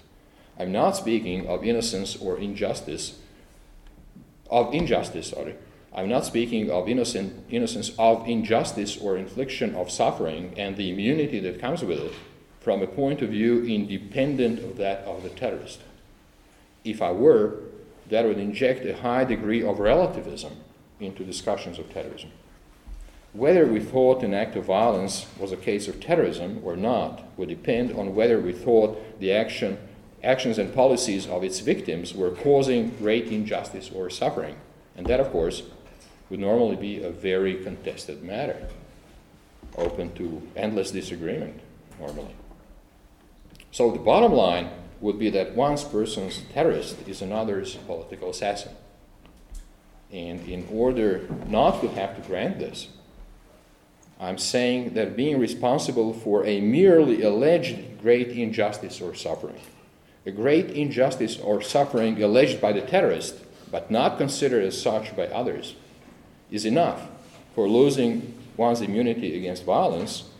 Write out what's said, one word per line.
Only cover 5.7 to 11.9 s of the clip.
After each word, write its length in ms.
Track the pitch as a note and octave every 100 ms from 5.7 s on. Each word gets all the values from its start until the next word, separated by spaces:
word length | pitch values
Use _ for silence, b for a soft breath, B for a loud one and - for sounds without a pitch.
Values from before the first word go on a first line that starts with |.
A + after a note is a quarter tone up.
| B B
I'm 160 | - F#2+
not 160 | B2+ -
speaking 440 | A#2 A#2 A#2 G#2+
of 200 | F2 F#2+
innocent, 560 | B2+ A#2 G2+ G2 - -
innocence 440 | A#2+ A2+ G#2 G2 -
of 300 | A2+ A2+ A#2+
injustice 720 | A2+ G#2 A2+ - G#2 G2+ -
or 180 | G#2 F#2+
infliction 580 | F#2+ B2 C#3 - A2
of 160 | F#2 F2+
suffering 600 | - A#2 - E2+ D#2+ F2+ G#2
and 180 | G2+ G2
the 140 | F#2+
immunity 500 | F#2 G#2 D#3 D3 G2+
that 180 | F#2+ -
comes 240 | A#2+ E3+
with 180 | A2